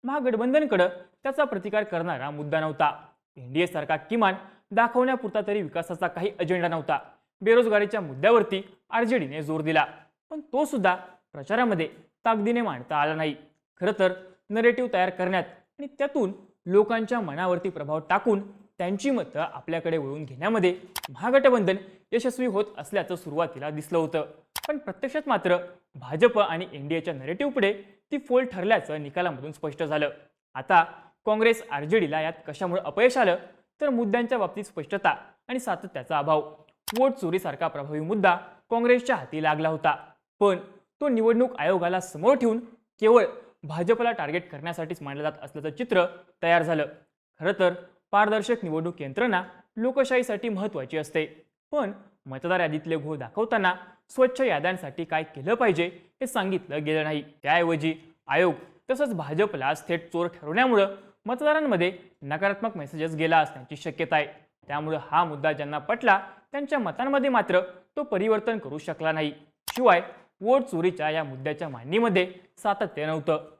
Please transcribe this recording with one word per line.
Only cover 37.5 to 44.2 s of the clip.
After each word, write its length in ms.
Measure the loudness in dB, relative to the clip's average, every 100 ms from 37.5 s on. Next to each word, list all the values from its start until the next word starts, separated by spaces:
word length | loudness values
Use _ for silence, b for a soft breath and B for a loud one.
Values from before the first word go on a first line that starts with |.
| -4 -4
प्रभावी 320 | -4 -6 -6
मुद्दा 360 | -4 2 4 4 -4 -20 _
काँग्रेसच्या 460 | 0 4 4 4 -4
हाती 280 | -2 -2
लागला 260 | 0 2 0
होता, 260 | 2 0 0 -6 _ _ _
पण 160 | 2 2 -4 -20 _ _
तो 60 | 0
निवडणूक 500 | 4 4 4 2 2
आयोगाला 400 | 0 2 2 -2
समोर 360 | -4 0 2 4
ठेवून 240 | 4 0 -6 -20 _ _
केवळ 240 | 6 6 6 -4 -20 _
भाजपला 480 | -10 -6 0 2 2
टार्गेट 380 | -2